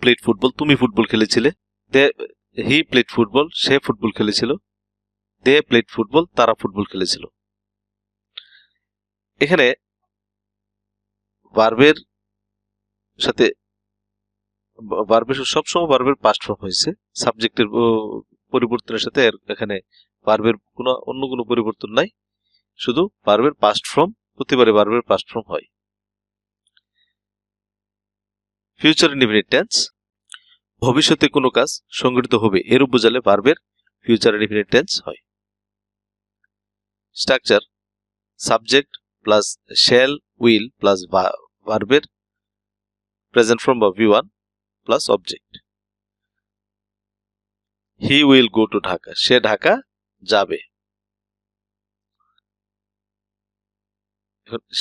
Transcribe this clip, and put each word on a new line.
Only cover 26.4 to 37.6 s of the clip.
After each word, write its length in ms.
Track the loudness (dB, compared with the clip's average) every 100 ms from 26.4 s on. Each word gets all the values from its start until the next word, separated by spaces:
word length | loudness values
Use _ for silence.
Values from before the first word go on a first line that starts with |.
| _ _ _ _ _ _ _ _ _ _ _ _ _ _ _ _ _ _ _ _ _ _ _ -2
ফিউচার 340 | 0 2 0
ইনডেফিনিট 380 | 2 0 0 0
টেন্স, 400 | -2 -2 -6 -8 _ _ _ _ -20 _ _ _ -4
ভবিষ্যতে 460 | 0 2 2 2 0
কোনো 220 | 0 0
কাজ 320 | 0 -2 -4 _
সংঘটিত 460 | -4 -2 -2 0 0
হবে, 240 | 0 0
এরূপ 300 | 2 2 2
বোঝালে 300 | 2 2 2
ভার্বের 360 | 0 2 2 0 _ _ _ _
ফিউচার 320 | -2 2 2
ইনডেফিনিট 380 | 0 -2 -4 -2
টেন্স 300 | -2 -2 -8 -10
হয়। 120 | -16 _ _ _ _ _ _ _ _ _ _ _ _ _ _ _ _ _ _ _
স্ট্রাকচার, 480 | -6 -2 -2 2 0